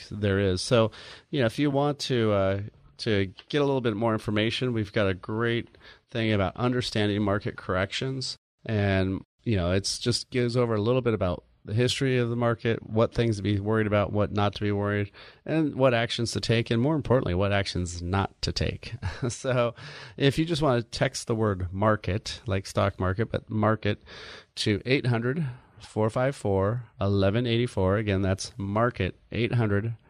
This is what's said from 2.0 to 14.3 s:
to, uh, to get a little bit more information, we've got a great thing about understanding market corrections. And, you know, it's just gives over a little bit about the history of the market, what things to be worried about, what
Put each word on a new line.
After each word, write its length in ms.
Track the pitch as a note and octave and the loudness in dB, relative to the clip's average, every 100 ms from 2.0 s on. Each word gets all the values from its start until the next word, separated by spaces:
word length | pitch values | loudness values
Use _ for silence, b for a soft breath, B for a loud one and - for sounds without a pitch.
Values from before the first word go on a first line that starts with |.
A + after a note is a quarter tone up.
to, 320 | - B2+ A2 | -2 0 2
uh, 280 | G2+ F#2+ G2 G#2 - - - | 2 2 0 -4 -14 -20 -8
to 340 | - G2+ G2 - - | 0 0 0 -4 -4
get 120 | D3+ | 0
a 40 | |
little 160 | C#3+ C3+ | 2 2
bit 160 | A#2+ G#2 | 0 0
more 160 | A2+ | 0
information, 600 | G#2+ - G#2+ A2 - B2+ | 0 0 0 0 0 -2
we've 200 | A2+ G2+ | -2 -2
got 160 | - G2 | 0 0
a 60 | |
great 640 | F#2 - G#2+ A#2 A#2 G#2+ - B B B | 0 -4 -2 0 0 -4 -14 B B B
thing 200 | A#2+ A2+ | -2 2
about 240 | G#2 F#2 - | 2 2 0
understanding 640 | B2 B2 A#2+ A2 G#2 G2+ | 0 0 -2 0 0 2
market 340 | G#2 G2+ - - | 0 0 -2 -8
corrections. 800 | - F#2 G2+ - C3 C3 B2+ - _ _ - | -4 -2 0 -2 -4 -6 -8 -10 _ _ -4
And, 580 | G#2+ G2+ F#2+ F#2+ F#2+ - _ | 0 2 2 2 -2 -6 _
you 120 | - G2+ | -2 0
know, 140 | F2 | 2
it's 300 | F#2+ G2 - | 0 0 -4
just 300 | B2 A#2 - | -2 -2 -2
gives 260 | B2+ A#2+ A#2+ | -2 0 2
over 180 | A#2+ | 2
a 60 | A2 | 2
little 200 | G#2 B2+ | 2 2
bit 140 | A#2+ | 2
about 300 | G#2+ F#2 F2 - _ | 0 0 -2 -8 _
the 80 | - | -4
history 460 | G#2 B2 - C3+ B2+ | 0 2 2 0 2
of 100 | A#2+ | 0
the 80 | A#2 | 0
market, 480 | A#2+ A#2 A#2 A2+ | 0 2 0 -2
what 300 | - G#2+ A2+ | 0 2 2
things 220 | - A#2 G2+ | 2 0 2
to 60 | |
be 180 | G2+ G#2 | 0 0
worried 260 | G2+ A2 G#2+ | 2 0 2
about, 260 | G#2 G2+ | 2 2
what 200 | G2+ G2+ | 0 0